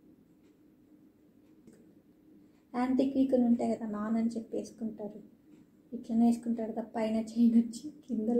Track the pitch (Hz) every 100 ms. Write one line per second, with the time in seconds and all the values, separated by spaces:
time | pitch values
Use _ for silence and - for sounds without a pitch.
0 | _ _ _ _ _ _ _ _ _ -
1 | _ _ _ _ _ _ - - _ _
2 | _ _ _ - - _ _ 247 254 254
3 | 269 262 262 247 240 233 233 220 220 208
4 | 214 226 226 226 220 208 208 - 220 -
5 | 208 - - _ _ - _ _ _ 233
6 | - 226 233 233 233 226 220 226 226 233
7 | 220 220 220 233 233 226 - - 302 -
8 | - 220 220